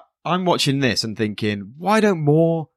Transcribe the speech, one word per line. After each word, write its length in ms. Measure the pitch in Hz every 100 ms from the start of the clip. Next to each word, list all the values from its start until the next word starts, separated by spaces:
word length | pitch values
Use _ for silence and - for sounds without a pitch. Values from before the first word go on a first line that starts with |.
| - _
I'm 220 | 147 175 180
watching 340 | 123 147 139
this 240 | 131 95
and 140 | 113 104
thinking, 560 | 107 101 107 101 98 139
"Why 220 | 185 220
don't 220 | 208 175
more 480 | 147 151 165 165 151